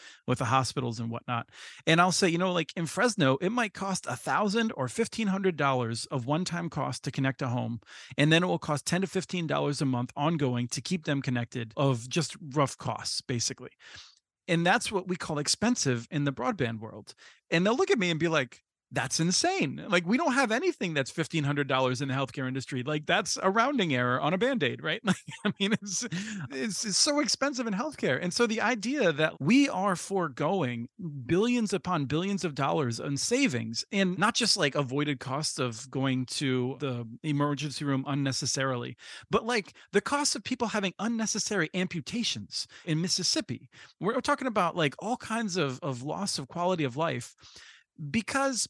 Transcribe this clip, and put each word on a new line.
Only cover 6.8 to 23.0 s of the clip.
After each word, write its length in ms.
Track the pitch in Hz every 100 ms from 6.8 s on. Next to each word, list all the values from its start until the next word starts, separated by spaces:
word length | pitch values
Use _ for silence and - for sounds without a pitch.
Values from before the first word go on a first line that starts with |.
| 135 127
to 80 | 147
connect 320 | - 135 131
a 60 | 131
home. 320 | 120 117 117 - - - -
And 160 | 151
then 80 | 165
it 60 | 180
will 100 | 170
cost 300 | - 143 -
ten 140 | 175
to 60 | 196
fifteen 380 | 185 - 185 160
dollars 340 | 143 143 139
a 60 | 139
month 260 | 127 127 -
ongoing 520 | 151 165 135 123 120
to 120 | -
keep 240 | - 180 156
them 160 | 139
connected 500 | 131 123 117 127 110 -
of 320 | 139 120 123
just 260 | 170 147 -
rough 380 | 151 143 135 -
costs, 420 | 120 110 - -
basically. 520 | - 120 - 123 127 _ - - - _ _ _ -
And 180 | 165 175
that's 260 | 233 -
what 160 | 196 185
we 100 | 180
call 200 | - 147
expensive 720 | 147 - 220 247 139 120 120
in 140 | 147
the 100 | 143
broadband 460 | 131 254 196 120 110
world. 340 | 107 107 - - - - -
And 120 | 165
they'll 140 | 190 262
look 140 | 381
at 80 | 285
me 100 | 180
and 100 | 160
be 80 | 170
like, 360 | 160 127 - _ _ _
"That's 280 | 127 127 -
insane. 680 | 165 185 359 381 143 135 -
Like, 200 | 175 170
we 100 | 254
don't 160 | 330
have 180 | 254 247
anything 440 | 226 370 - 185 147
that's 160 | 131
fifteen 320 | - 151 165
hundred 240 | 143 143 139
dollars 340 | 131 127 123
in 60 | 139
the 80 | 131
healthcare 320 | 135 - 131
industry. 340 | 131 - 135
Like, 240 | 123 151